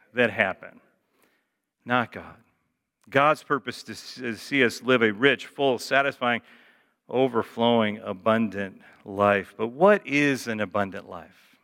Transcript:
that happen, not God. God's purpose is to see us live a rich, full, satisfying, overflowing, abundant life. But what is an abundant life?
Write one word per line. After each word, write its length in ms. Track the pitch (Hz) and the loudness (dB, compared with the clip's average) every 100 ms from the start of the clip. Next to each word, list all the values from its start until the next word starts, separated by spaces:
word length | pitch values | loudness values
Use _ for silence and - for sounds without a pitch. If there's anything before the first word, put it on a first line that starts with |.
| _ | _
that 160 | 117 117 | 0 0
happen, 500 | 98 98 90 90 - _ _ _ _ _ _ _ _ _ _ 117 | 2 -2 -2 -12 -20 _ _ _ _ _ _ _ _ _ _ -2
not 260 | 123 113 | -2 -2
God. 240 | 92 85 - _ _ _ _ _ _ _ | -8 -18 -20 _ _ _ _ _ _ _
God's 340 | 135 147 151 | 2 4 2
purpose 400 | - 143 123 - - | -2 -6 -6 -12 -14
is 280 | 107 - - | -16 -16 -10
to 200 | 123 104 | -8 -8
see 280 | - 143 | -4 2
us 180 | 120 - | 2 0
live 200 | 117 127 | 0 2
a 100 | 113 | 2
rich, 340 | 101 139 123 - | 2 2 2 -2
full, 340 | - 139 117 | -2 0 0
satisfying, 600 | - 135 139 127 123 117 - - _ _ _ _ - | 0 0 0 -2 -2 -2 -6 -20 _ _ _ _ -6
overflowing, 920 | 123 131 117 - - 117 117 107 104 | -2 0 0 -4 0 2 2 2 -4
abundant 840 | 101 92 110 110 110 98 98 104 - - 107 | -8 -4 0 2 0 -4 -10 -12 -20 -20 -10
life. 480 | 95 104 101 90 - | 0 2 2 0 -6
But 100 | 113 | -8
what 380 | 127 190 202 131 | 2 4 4 2
is 420 | 143 147 127 120 | 0 0 0 -4
an 120 | 110 | -4
abundant 500 | 101 104 98 95 - | -4 -2 -4 -6 -14
life? 480 | 92 78 _ _ _ | -16 -18 _ _ _